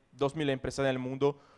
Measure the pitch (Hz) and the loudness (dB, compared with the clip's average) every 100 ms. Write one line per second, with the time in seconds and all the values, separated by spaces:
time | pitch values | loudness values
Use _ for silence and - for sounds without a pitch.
0 | _ 127 139 160 139 131 131 139 135 127 | _ -2 -2 0 -2 0 -4 0 0 0
1 | 127 131 143 143 - | -4 0 0 0 -12